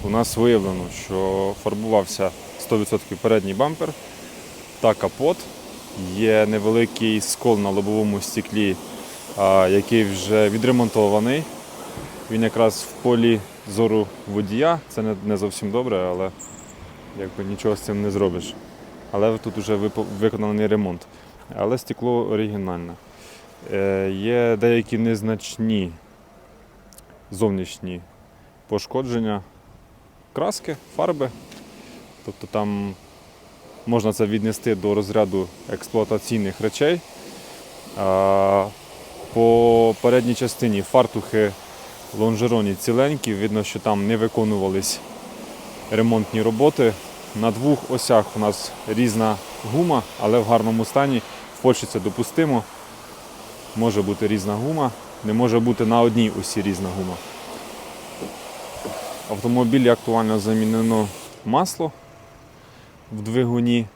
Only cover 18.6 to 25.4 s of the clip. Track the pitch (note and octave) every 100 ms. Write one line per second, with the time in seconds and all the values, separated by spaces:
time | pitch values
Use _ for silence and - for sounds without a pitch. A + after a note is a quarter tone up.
18.6 | - - - - - G2+ G#2+ A2 A#2 G#2+
19.6 | F#2+ G#2+ G#2 G2+ G2 G2 G#2+ G#2 G#2+ G#2
20.6 | G#2+ G#2+ G2 F2 - - - - - -
21.6 | G2+ B2 - A#2 A#2+ A#2+ G#2 G#2+ G#2+ G#2
22.6 | F#2+ F2 E2+ E2+ - - - - - -
23.6 | - G2+ G2 F#2+ G2 F#2+ G#2 A#2+ A#2+ A2
24.6 | A#2 A#2 G#2+ A2+ A#2 A2+ A2 A2